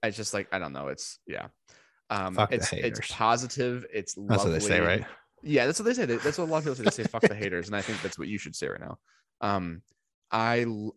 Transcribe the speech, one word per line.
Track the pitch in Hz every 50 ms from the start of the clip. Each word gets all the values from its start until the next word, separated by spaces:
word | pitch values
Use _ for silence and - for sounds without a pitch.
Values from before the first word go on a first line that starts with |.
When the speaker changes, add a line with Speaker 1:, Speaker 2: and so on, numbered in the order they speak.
Speaker 1:
I | - 110
just, | 95 110 107 - -
like, | 101 95 -
I | - 95
don't | 87 73 69
know. | 67 69 69
It's, | 73 - - - - - _ -
yeah. | - 50 - - - _ _ _ - - _ _ _ _ _ -
Um, | 110 101 95 92 92
Speaker 2:
Fuck | 101 107 -
the | 131 113
Speaker 1:
it's, | - - -
it's | - - 120 110 110
Speaker 2:
haters. | - -
Speaker 1:
positive. | - - 113 113 120 120 127 120 - 139 127 123 123 123 110 - -
It's | 107 95 - -
Speaker 2:
That's | - 101 104 117 98 101
what | 92
they | 80 78
say, | 104 104 85 90
Speaker 1:
lovely. | 85 85 92 107
Speaker 2:
right? | - - - - - _ _ _ -
Speaker 1:
Yeah, | 151 151 135 120 135
that's | 165 -
what | 208
they | 233 254
say. | 254 202
They, | 123 117 117
that's | - 143 147 -
what | 170
a | 160
lot | 160 156
of | 151
people | 151 131
say. | 127 113
They | -
say, | - - 110
"Fuck | - - 113
the | - - 104
haters." | 107 104 98 90 87 87 98
And | 104
I | 101
think | 95 - 110 87
that's | - 95 - -
what | 76 82
you | 104 95
should | - 78 82
say | - - 64
right | 50 -
now. | - - - - _ _ _ _ _ _ _ _
Um, | 104 104 101 95 90 85 82 92 - _ _ _ _ _ _ _ _ _
I | - 110 113 117 120 120 120
l-, | 117 110 107 107 107 -